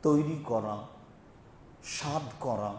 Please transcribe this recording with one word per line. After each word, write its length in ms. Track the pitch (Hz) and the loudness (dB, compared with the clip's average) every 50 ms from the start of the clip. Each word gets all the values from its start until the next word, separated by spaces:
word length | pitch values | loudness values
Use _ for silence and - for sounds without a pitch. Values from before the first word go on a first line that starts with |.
তৈরি 420 | - 156 147 147 151 151 160 147 147 | 6 6 6 6 4 2 -2 -4 -2
করা, 300 | - 117 110 107 107 104 104 - - - - - - - - - - - - - - - - - - - - - | 0 0 0 0 0 -4 -4 -6 -12 -16 -20 -20 -20 -20 -20 -20 -20 -20 -20 -20 -20 -20 -20 -20 -20 -20 -18 -12
সাধ 380 | - - - - 147 143 156 147 120 - - | -8 -8 -6 -4 -2 -2 -2 -2 -4 -8 -4
করা 320 | - 131 117 101 104 101 101 | -2 0 0 0 0 -2 -4